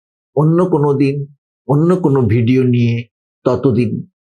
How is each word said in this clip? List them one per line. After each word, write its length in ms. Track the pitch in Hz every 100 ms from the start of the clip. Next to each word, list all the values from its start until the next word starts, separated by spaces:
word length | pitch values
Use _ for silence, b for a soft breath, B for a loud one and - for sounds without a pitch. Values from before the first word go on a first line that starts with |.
| _ _ _ 139
অন্য 220 | 151 170 180
কোনো 240 | 160 147
দিন, 220 | 135 139 143 139 _ _ _ -
অন্য 280 | 143 170 180
কোনো 240 | 160 135 113
ভিডিও 360 | 120 117 127
নিয়ে। 320 | 123 120 117 117 - _ _ _
ততদিন 460 | 131 123 139 113 110 - - _